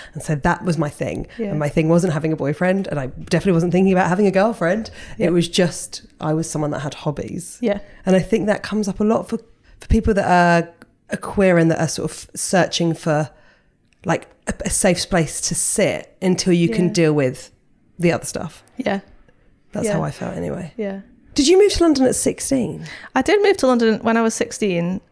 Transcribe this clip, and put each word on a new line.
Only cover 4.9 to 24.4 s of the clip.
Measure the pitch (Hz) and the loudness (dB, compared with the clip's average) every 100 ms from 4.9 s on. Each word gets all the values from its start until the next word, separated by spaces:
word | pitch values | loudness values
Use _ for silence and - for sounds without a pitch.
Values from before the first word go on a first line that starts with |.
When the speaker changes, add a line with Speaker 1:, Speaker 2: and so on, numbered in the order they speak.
| - - - | -12 -16 -2
Speaker 2:
Yeah. | 196 | 0
Speaker 1:
It | |
was | 175 170 | 2 2
just, | - 175 - - - - _ | 2 0 0 -10 -14 -18 _
I | 156 | -4
was | 156 160 | -2 -2
someone | 156 151 | -4 -4
that | - | -4
had | 143 | -8
hobbies." | - - 143 - - - - | -6 -6 -6 -8 -10 -12 -6
Speaker 2:
Yeah. | 240 202 - - | -2 -2 -6 -8
Speaker 1:
And | - 185 | 2 2
I | |
think | 180 220 185 | 4 0 0
that | 202 | -2
comes | - 214 202 | -2 -4 -4
up | 185 | -2
a | |
lot | 208 220 - | 0 0 -2
for, | 226 - _ _ - | -8 -10 _ _ -20
for | - | 0
people | 226 226 | 2 2
that | 196 - | 0 2
are, | 180 175 170 165 - - _ _ | 4 6 4 0 -8 -20 _ _
are | - | -10
queer | - - 190 175 | -6 2 4 6
and | 165 | 4
that | - | 2
are | 156 | -2
sort | - 156 | -4 -6
of | - - | -8 -12
searching | - - 190 160 - 170 | -8 0 2 2 0 -2
for, | 160 170 151 151 - _ _ _ _ _ _ | -2 -2 -2 -2 -8 _ _ _ _ _ _
like, | 180 165 - _ - | -4 -4 -4 _ -10
a, | - 190 | -8 -6
a | |
safe | - 202 175 - | 0 0 0 0
place | 185 151 - | -2 -2 -4
to | - | -6
sit | 170 - - 175 85 - _ | -4 -2 0 0 0 -8 _
until | 190 180 190 | 0 0 2
you | 175 170 | 2 2
can | - 175 | 2 2
Speaker 2:
Yeah. | |
Speaker 1:
deal | - 160 | 2 2
with | 151 131 - - _ _ _ _ - | 2 0 -2 -12 _ _ _ _ -2
the | 170 | 0
other | 160 - | 0 -4
stuff. | - 160 - _ - | -8 -10 -12 _ -8
Speaker 2:
Yeah. | 262 196 - - _ _ _ _ _ | -4 -4 -6 -20 _ _ _ _ _
Speaker 1:
That's | - 214 | -6 -2
Speaker 2:
Yeah. | |
Speaker 1:
how | 165 | -2
I | 151 | -4
felt | - - 185 | -8 -10 -8
anyway. | 170 143 170 - | -8 -8 -10 -10
Speaker 2:
Yeah. | 202 196 - - _ | -8 -10 -14 -20 _
Speaker 1:
Did | - 269 | 0 4
you | 381 | 6
move | 415 | 6
to | - | 4
London | 339 269 262 | 2 4 2
at | |
sixteen? | - 262 - - 269 196 151 160 - - 262 | 2 -2 -4 -2 -2 -2 -6 -12 -16 -6 -2
Speaker 2:
I | |
did | 262 403 | 2 4
move | 415 381 | 4 4
to | 254 | 2
London | 247 226 214 | 4 2 2
when | - 226 | 0 2
I | |
was | 226 | 0
sixteen. | - | 0